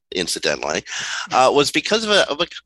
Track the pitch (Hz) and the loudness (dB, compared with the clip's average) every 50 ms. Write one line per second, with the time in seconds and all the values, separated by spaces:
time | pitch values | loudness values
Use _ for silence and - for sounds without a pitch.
0 | _ - - 92 87 82 - 87 - 80 73 65 62 73 78 92 - - - - | _ -8 -4 -4 -2 -2 -4 -2 0 -2 -2 -2 -2 -4 -4 -4 -4 -6 -8 -8
1 | - - - - - - - 123 131 127 104 143 143 139 - 156 - - 208 226 | -6 -6 -6 -8 -6 0 2 4 4 6 6 4 2 2 0 -2 -2 0 0 0
2 | 226 214 208 190 - - 139 147 175 - - - - | 0 2 2 2 2 2 0 -4 -4 -6 -6 -8 -2